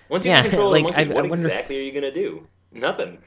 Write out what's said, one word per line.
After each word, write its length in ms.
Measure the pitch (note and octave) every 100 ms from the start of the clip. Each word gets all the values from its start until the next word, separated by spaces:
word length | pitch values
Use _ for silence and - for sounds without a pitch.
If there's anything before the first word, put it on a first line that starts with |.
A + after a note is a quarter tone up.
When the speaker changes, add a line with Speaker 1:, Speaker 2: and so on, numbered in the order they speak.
| -
Speaker 1:
Once 160 | E3+ -
you 40 |
Speaker 2:
Yeah, 120 | D#3
Speaker 1:
get 80 | A#2+
control 180 | F#3+ G3+
Speaker 2:
like, 140 | D#3 D#3+
Speaker 1:
of 60 |
the 20 | D3+
monkeys, 120 | D3+
Speaker 2:
I, 40 | C3+
Speaker 1:
what 100 | D3
Speaker 2:
I 20 |
wonder 180 | E3+ E3
Speaker 1:
exactly 320 | G2 - C3+
are 20 |
you 100 | C3+
gonna 200 | C#3 C#3
do? 320 | D3 G3 A2+ - _ _
Nothing. 460 | A2+ C#3 F#3+ F2 F2